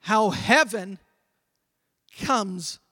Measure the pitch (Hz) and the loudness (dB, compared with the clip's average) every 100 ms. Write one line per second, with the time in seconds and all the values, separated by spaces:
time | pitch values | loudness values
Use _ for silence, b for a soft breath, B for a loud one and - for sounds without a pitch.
0 | - 220 214 - - 277 285 220 185 190 | 0 2 2 -2 2 4 4 -2 -10 -16
1 | _ _ _ _ _ _ _ _ _ _ | _ _ _ _ _ _ _ _ _ _
2 | _ - - 254 196 180 160 - _ | _ -12 -2 -2 -2 -6 -10 -14 _